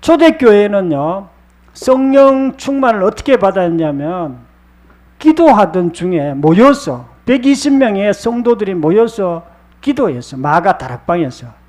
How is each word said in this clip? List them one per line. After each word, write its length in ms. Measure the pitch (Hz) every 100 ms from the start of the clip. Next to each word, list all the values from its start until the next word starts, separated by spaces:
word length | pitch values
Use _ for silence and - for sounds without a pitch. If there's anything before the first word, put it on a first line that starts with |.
초대교회는요, 1300 | - 320 330 311 240 208 208 202 185 143 147 190 196 _ _ _ _
성령 840 | - - 262 269 269 277 269 269 262
충만을 460 | - 277 262 214
어떻게 340 | 190 208 - 254
받았냐면 1000 | 190 190 180 165 160 143 147 180 160 123 _ _ _ _ _ _ _ _
기도하던 760 | 311 311 330 214 190 180 175
중에 400 | 165 175 175 143
모여서 720 | 139 147 175 254 277 - 123 123 _ -
백이십 480 | 262 254 277 294 277
명의 380 | 254 196 208
성도들이 600 | 202 226 240 240 233 202
모여서 760 | 185 151 196 233 220 190 165 - _ _ _
기도했어요. 580 | - 285 233 123 123 135
마가 380 | 139 156 196 175
다락방에서. 680 | 127 127 - 175 147 - 123 113